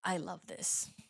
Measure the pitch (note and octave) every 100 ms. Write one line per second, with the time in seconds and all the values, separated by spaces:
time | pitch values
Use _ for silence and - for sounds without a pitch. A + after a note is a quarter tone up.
0 | - F#3 D#3 F3+ - - - - - -
1 | -